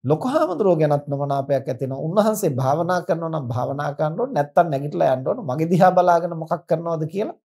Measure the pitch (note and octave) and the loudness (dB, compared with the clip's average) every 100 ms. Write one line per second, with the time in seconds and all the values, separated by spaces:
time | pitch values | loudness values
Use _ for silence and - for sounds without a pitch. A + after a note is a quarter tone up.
0 | B2 D3+ B3+ D#4 D#4 C4 G3 D#3+ D3+ C#3+ | -2 0 2 0 0 2 2 4 4 2
1 | D3 C#3 C#3+ C#3 C#3 C3+ C3 A#2+ C3 C3+ | -2 -4 -2 -2 0 -2 -2 -6 -6 -4
2 | D#3+ G3+ G#3+ G#3 E3+ B2 C3 D#3 E3+ F3+ | -2 2 2 2 -2 0 0 0 0 -2
3 | F3 E3 E3 D#3+ A#2+ A#2+ C3+ C#3 D3 C#3+ | 0 -4 -2 -6 -4 -4 -4 -4 -6 -2
4 | D#3 F3+ C4+ F3 C#3+ F3+ E3+ C#3 D3 E3+ | -4 -2 -4 -2 2 2 2 0 -4 0
5 | C#3+ C3 C#3 B3+ D#3+ B2+ E3 F3 F#3 F3+ | 2 2 -2 -4 -4 -2 2 4 6 6
6 | F3+ E3+ F3 E3 D#3+ F3 - E3 E3+ D#3+ | 4 2 0 -6 -6 -6 -2 -4 -2 -4
7 | D#3 F#3+ C#4+ - | -4 -4 -6 -8